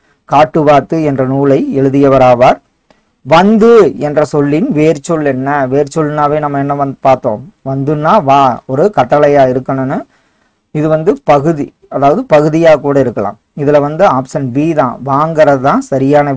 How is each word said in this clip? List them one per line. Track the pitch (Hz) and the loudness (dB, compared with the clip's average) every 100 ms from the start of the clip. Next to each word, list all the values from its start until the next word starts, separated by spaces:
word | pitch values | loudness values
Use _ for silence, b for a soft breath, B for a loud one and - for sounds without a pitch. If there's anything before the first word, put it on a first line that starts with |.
| _ _ - | _ _ -4
காட்டுவாத்து | 139 151 170 147 143 - 160 151 | 0 0 0 2 2 0 -2 -2
என்ற | 135 131 | -2 -2
நூலை | 139 139 135 294 139 | 0 0 0 0 -2
எழுதியவராவார். | 139 139 139 135 127 123 127 - _ _ _ _ _ _ 127 | 0 2 2 4 4 4 2 0 _ _ _ _ _ _ 0
வந்து | 160 196 220 226 233 170 - 147 | 2 4 4 6 6 4 0 -4
என்ற | 151 151 | -2 -2
சொல்லின் | 151 143 151 262 151 | 0 0 -2 -2 0
வேர்ச்சொல் | 156 151 - 160 147 | 0 0 -4 -4 -2
என்ன? | 127 135 143 131 | -4 -4 -4 -2
வேர்ச்சொல்னாவே | 139 139 165 151 151 147 151 | -2 -2 -4 -4 -2 -2 -2
நம்ம | 147 139 | -4 -4
என்ன | 139 143 | -4 -4
வந்து | 139 - 139 | -6 -2 0
பார்த்தோம், | 131 127 107 143 _ 135 | 0 -2 -6 -10 _ -8
வந்துன்னா | 135 135 151 156 214 165 | -6 -4 -2 0 0 2
வா, | 139 135 113 - | 2 2 0 -4
ஒரு | 131 190 208 | -2 0 0
கட்டளையா | 120 147 147 143 131 | 0 2 2 2 2
இருக்கணும்னு. | 127 131 135 131 - - _ _ _ _ _ _ 156 | 0 -4 -6 -4 -6 -10 _ _ _ _ _ _ -4
இது | 156 | -2
வந்து | 156 160 277 - | 0 0 -2 0
பகுதி, | 147 143 151 139 _ - - | 0 0 -4 -6 _ -10 -2
அதாவது | 139 170 262 | 0 0 0
பகுதியா | 151 151 156 165 147 | 0 2 2 2 2
கூட | 143 139 | 2 0
இருக்கலாம். | 123 110 101 107 _ - | -2 -4 -8 -8 _ -6
இதுல | 143 147 143 | 0 0 0
வந்து | 156 190 131 | 0 0 0
option | 131 156 135 123 | -4 -6 -4 -2
பி | 156 160 | -2 0
தான், | 131 113 131 | -2 -4 -4
வாங்கிறது | 139 160 156 147 139 135 | -2 -2 0 2 2 0
தான் | 208 269 | -2 -2
சரியான | 135 135 147 143 | -2 0 0 0